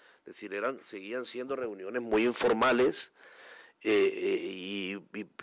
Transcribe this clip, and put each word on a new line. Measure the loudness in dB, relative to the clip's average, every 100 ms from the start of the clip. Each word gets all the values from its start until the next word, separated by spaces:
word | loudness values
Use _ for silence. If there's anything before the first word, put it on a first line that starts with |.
| -20 _
es | -20 -14
decir, | -8
eran, | -4 -4 -6
seguían | -10 -14 -8 -8 -6
siendo | -8 -6 -4
reuniones | -6 -8 -6 -6
muy | 2 4 4
informales, | 4 2 4 4 6 4 2 -8 _ -20 -20 -20 -20 -20 _
eh, | 2 4 4
eh, | 2 0 0
y, | -2 -8 -8 -6 -6 -8 -10
y, | -12 -12 -16